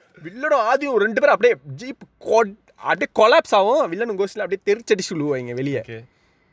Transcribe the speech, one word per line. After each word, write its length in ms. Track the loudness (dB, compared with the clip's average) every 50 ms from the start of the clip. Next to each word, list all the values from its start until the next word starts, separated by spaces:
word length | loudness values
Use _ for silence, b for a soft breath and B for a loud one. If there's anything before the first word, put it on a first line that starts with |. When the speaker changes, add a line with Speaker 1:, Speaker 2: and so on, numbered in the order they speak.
| _ _ _ -20 -20
Speaker 1:
வில்லனும் 340 | -18 -14 -6 -2 0 0 0
ஆதியும் 400 | 2 2 0 0 0 0 0 0
ரெண்டு 220 | 0 0 0 2
பேரும் 140 | 4 4 4
அப்படியே 200 | 4 4 2 2 0 -6 -16 -16
ஜீப் 280 | -14 -14 -14 -16 _ -18 _ _ _
கொ-, 420 | -4 0 2 2 2 0 -4 _ _ _ _
அப்படியே 360 | _ -4 -2 -2 -2 -2 -6 0
கொலாப்ஸ் 400 | 2 4 6 6 4 4 4 2
ஆகும். 380 | 2 4 4 2 0 0 -2 -2
வில்லனும் 260 | -6 -6 -6 -4 -4
கோஸ்டிலாம் 220 | -4 -4 -4 -8
அப்படியே 220 | -8 -6 -6 -6 -2
தெரிச்சடிச்சு 480 | -2 -2 -2 0 -2 -2 0 -2 -6 -6
விழுவாங்க 420 | -4 -4 -4 -4 -4 -6 -8 -8
வெளியே. 240 | -6 -6 -4 -4 -6
Speaker 2:
ஓகே. 260 | -8 -8 -14 -16 -18 _ _ _ _ _ _ _ _ _